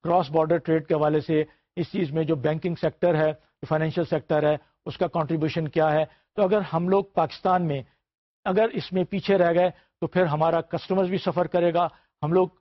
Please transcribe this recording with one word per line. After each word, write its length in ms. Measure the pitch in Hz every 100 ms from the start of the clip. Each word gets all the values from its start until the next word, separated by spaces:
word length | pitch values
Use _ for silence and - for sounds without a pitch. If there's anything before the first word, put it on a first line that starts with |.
کراس 280 | 170 180 143
بارڈر 260 | 160 160 170
ٹریڈ 300 | - 160 151
کے 80 |
حوالے 260 | 156 151 151
سے، 240 | - 156 151 _ _ -
اس 160 | 165
چیز 200 | - 160
میں 120 | 156
جو 100 | 156
بینکنگ 400 | 156 151 156 175 170
سیکٹر 340 | 160 - 175
ہے، 180 | 156 156
جو 340 | 151 _ _ -
فائنینشل 360 | 156 160 160
سیکٹر 460 | 160 156 - 151 151
ہے، 60 | 151 _ _ -
اس 100 | -
کا 100 | 180
کنٹریبیوشن 640 | 170 151 165 156 - 156
کیا 240 | 165 156
ہے، 120 | 151 151 _ _
تو 80 | -
اگر 180 | 190 208 170
ہم 160 | 165 175
لوگ 160 | 196 196
پاکستان 520 | - 160 - 185 180 170
میں 160 | 139 - _ _ _ _ _
اگر 240 | - 185 226
اس 240 | 240 -
میں 120 | 185
پیچھے 340 | 175 196 - 196
رہ 160 | 170
گئے، 160 | 170 180 - _ _
تو 60 | 165
پھر 200 | 180 180
ہمارا 340 | 151 160 165
کسٹمرز 480 | 165 170 - 190 180
بھی 100 | 185
سفر 280 | - 170 170
کرے 280 | 180 175
گا، 140 | 165 170 _ _ _
ہم 100 | 151
لوگ 160 | 180 180 _